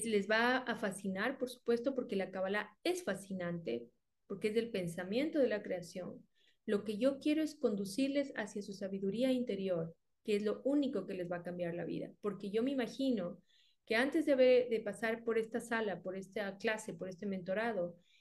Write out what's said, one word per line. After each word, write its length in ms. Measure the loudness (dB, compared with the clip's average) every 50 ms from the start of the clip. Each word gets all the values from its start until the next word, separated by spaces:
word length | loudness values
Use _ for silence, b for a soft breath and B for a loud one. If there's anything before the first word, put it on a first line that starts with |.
| 2
les 260 | 2 2 2 4 4
va 280 | 4 4 6 4 4 2
a 180 | 2 -2 -2
fascinar, 640 | -2 -2 -4 -4 -4 -4 -4 -2 0 -2 -2 -2 -2
por 100 | -4 -4
supuesto, 460 | -4 -2 0 2 2 2 2 0 0
porque 200 | 0 -2 0 0
la 160 | 0 0 -2
Cábala 460 | -2 -2 0 0 0 0 -2 -4 -8 _ -2
es 200 | 0 0 0 -2
fascinante, 840 | -4 -4 -4 -6 -6 -6 -4 -2 -2 -4 -4 -2 -2 -4 -4 -4 -10 _ _ _ _ _ _ _
porque 220 | -10 -6 -4 -2 0
es 60 | 0
del 160 | 0 -2 0
pensamiento 680 | -2 -4 -4 -4 -4 -6 -4 -2 0 0 0 2 2 2
de 100 | 2 2
la 140 | 2 -2
creación. 600 | -2 -4 -6 -6 -6 -8 -10 -10 -10 -10 -12 -14 -16 _ _ _ _ _ _ _ _
Lo 180 | -2 -2 0 0
que 140 | -4 -2 2
yo 220 | 2 2 2 2
quiero 220 | 2 2 2 2
es 120 | 0 -2 -2
conducirles 800 | 0 0 0 0 0 -2 -2 0 0 0 2 2 0 0 0 -4
hacia 240 | -6 -6 -4 -6 -8
su 140 | -8 -8 -8
sabiduría 580 | -8 -6 -6 -4 -2 -2 0 0 2 2 4
interior, 600 | 4 2 2 0 -2 -2 0 0 0 0 -2 -4 -8 -14 _ _ _ _ _
que 120 | 0 0
es 60 | 2
lo 180 | 2 0 -2 0 0
único 420 | 2 2 4 2 2 0 -2 -2
que 80 | -4 -4
les 180 | -4 -4 -4
va 40 | -4
a 60 | -6
cambiar 320 | -6 -6 -4 -4 -4 -2 -2
la 120 | -4 -4
vida, 240 | -4 -4 -4 -6 -8 -10 -6
porque 300 | -6 -4 -4 -4 -6 -4
yo 120 | -2 0
me 100 | 0 2
imagino 680 | 0 0 -2 -2 -2 0 0 2 2 2 0 -4 -6 -10 _ _ _ _ _ _ _ _ _
que 100 | 0 2
antes 300 | 2 2 4 2 2 4
de 60 | 4 6
haber, 340 | 8 8 10 8 8 6 4
de 120 | 0 0
pasar 440 | 0 -2 -4 -2 -2 -2 -2 -2 -2
por 140 | 0 0 0
esta 200 | 0 0 -2 -6
sala, 440 | -2 0 0 0 0 0 -2 -2
por 140 | -4 -6 -6
esta 420 | -6 -8 -6 -6 -4 -4 -4 -4 -2
clase, 340 | 0 0 0 0 -4 -8
por 160 | -8 -8 -8 -8
este 160 | -8 -6 -4
mentorado, 720 | -4 -4 -4 -2 -2 -2 0 0 0 0 0 -2 -2 -4 -10 _ _ _ _